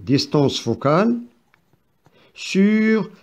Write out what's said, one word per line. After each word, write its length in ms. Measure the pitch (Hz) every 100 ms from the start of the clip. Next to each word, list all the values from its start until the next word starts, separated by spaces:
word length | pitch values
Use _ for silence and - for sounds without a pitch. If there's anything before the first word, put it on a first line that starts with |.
distances 540 | 92 135 - 151 139 -
focales 580 | 117 110 135 160 226 240 - _ _ _ _ _ _ _ _ _ _
sur 800 | - - 185 202 214 220 220 180 -